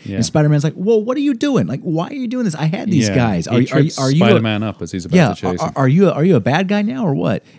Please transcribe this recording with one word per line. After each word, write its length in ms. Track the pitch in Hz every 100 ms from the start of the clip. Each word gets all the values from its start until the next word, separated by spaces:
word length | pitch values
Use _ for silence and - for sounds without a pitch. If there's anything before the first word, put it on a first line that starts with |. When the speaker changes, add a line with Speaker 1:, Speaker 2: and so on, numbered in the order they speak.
Speaker 1:
Yeah. 120 | - 95
Speaker 2:
And 100 | -
Spider-Man's 380 | 156 151 147
like, 100 | 151
"Whoa, 220 | - 190 220
what 200 | 214 277
are 40 |
you 140 | 285
doing? 340 | 233 294 226 87
Like, 120 | 135
why 260 | 175 156 175
are 60 |
you 120 | 285 240
doing 180 | 254
this? 120 | 220 -
I 80 |
had 260 | 156 180 214
these 160 | 151 107
Speaker 1:
Yeah. 60 |
Speaker 2:
guys. 320 | 110 117 90 78
Speaker 1:
He 80 |
Speaker 2:
Are, 60 | 123
are, 20 |
Speaker 1:
trips 340 | 127 135 151 139
Speaker 2:
are 140 | 131
you 140 | 151
a 20 | 196
Speaker 1:
Spider-Man 380 | 175 113 104
up 180 | 110 -
as 80 | 85
he's 140 | 95
about 100 | 85 180
Speaker 2:
Yeah, 120 | 131
Speaker 1:
to 60 | 82
chase 240 | 92 87
Speaker 2:
are, 80 | 82
Speaker 1:
him. 40 | -
Speaker 2:
are 100 | 131
you 220 | 160 185
a, 20 |
are 140 | 135
you 100 | 180
a 60 | 135
bad 260 | - 151 196
guy 160 | 208
now 240 | 208 262 190
or 80 |
what?" 300 | 147 - 101 -